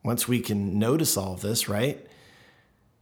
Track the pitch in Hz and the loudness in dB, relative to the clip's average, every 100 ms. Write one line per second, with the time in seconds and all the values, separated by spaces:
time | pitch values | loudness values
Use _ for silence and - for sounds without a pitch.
0 | - 117 - 120 117 104 101 101 113 156 | -4 -2 2 0 2 0 0 2 2 2
1 | 165 - 95 92 101 113 - 101 131 - | 2 0 -2 -4 -2 -2 -2 0 -2 -4
2 | - - - - - _ _ _ _ _ | -12 -20 -20 -20 -20 _ _ _ _ _